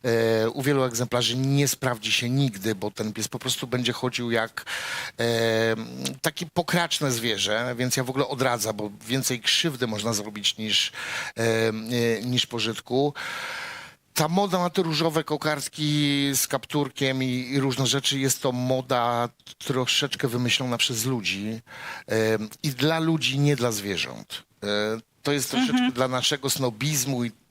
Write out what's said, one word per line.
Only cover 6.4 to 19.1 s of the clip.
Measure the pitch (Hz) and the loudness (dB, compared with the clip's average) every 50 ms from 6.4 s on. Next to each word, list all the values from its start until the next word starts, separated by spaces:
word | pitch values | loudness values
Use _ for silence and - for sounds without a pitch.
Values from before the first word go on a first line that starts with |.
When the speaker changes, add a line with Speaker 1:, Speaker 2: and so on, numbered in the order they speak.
| 175 156 _ | -10 -4 _
Speaker 1:
pokraczne | - 170 - - 175 170 160 - - 151 139 | -2 0 2 2 2 2 2 0 0 0 0
zwierzę, | 123 117 113 120 110 98 95 98 104 110 120 127 123 117 | 0 0 0 0 0 0 0 0 0 0 0 -2 -2 -2
więc | 127 127 - 135 | 0 0 0 0
ja | 127 | -2
w | 123 | -2
ogóle | 131 135 139 - | 0 0 0 0
odradzam, | 139 123 131 127 120 117 101 110 107 | 0 0 2 2 2 0 0 -2 -2
bo | 101 107 104 101 - - - | -2 -4 -6 -8 -10 -6 -2
więcej | 123 135 127 - 127 117 | -2 0 0 0 -2 -2
krzywdy | - - - - - 170 143 123 127 117 | 0 2 2 2 2 0 0 -2 -2 -2
można | 110 104 101 117 113 | -2 -2 -2 0 -2
zrobić | 98 104 107 104 104 101 - - - | -2 -4 -6 -10 -2 -2 -2 -2 -2
niż, | 110 107 101 - - - - - - - - - - - - - | -2 0 2 2 0 0 -4 -8 -8 -6 -6 -6 -6 -6 -4 0
e, | 113 117 113 113 113 113 | 2 2 4 4 2 2
e, | 110 110 110 113 123 120 117 117 113 107 | 0 -2 -4 -2 0 0 2 2 2 0
niż | 107 123 123 123 120 | 0 0 0 0 0
pożytku. | - - 117 107 113 113 - - - 120 131 143 147 143 - - - - - - - - - - - - - - - - _ _ _ _ | 0 -2 -4 -2 -2 -4 -6 -6 -2 0 2 2 2 0 -4 -8 -8 -8 -8 -8 -8 -8 -8 -10 -10 -12 -14 -16 -18 -20 _ _ _ _
Ta | - 156 156 | 0 0 2
moda | 170 190 202 196 170 185 | 4 2 2 2 2 2
na | 175 180 | 0 2
te | 170 196 180 | 2 0 0
różowe | 165 156 147 165 165 151 160 151 | 2 2 2 2 2 2 0 0
kokardki | - 151 147 - 156 151 147 135 - - - 151 147 151 147 147 143 143 139 139 139 139 | 0 -4 -2 0 0 0 0 -4 -8 -6 -2 0 2 2 4 4 4 2 2 2 2 2
z | 123 - - | 0 0 0
kapturkiem | - 131 - - - 147 143 131 - - 139 135 131 131 131 | -2 -4 -4 -2 -2 -2 -2 -2 -2 0 0 0 2 0 0
i, | 131 123 127 127 123 | 0 0 -2 -2 0
i | 135 139 | 0 0
różne | 131 139 123 127 135 120 | 2 2 0 2 0 2
rzeczy, | 127 139 - - 143 139 | 2 0 0 0 0 2
jest | 135 135 127 - | 2 0 0 2
to | - 139 | 0 -2
moda | 123 123 127 127 131 131 127 127 135 123 120 120 | 0 0 0 0 0 0 0 0 0 2 2 2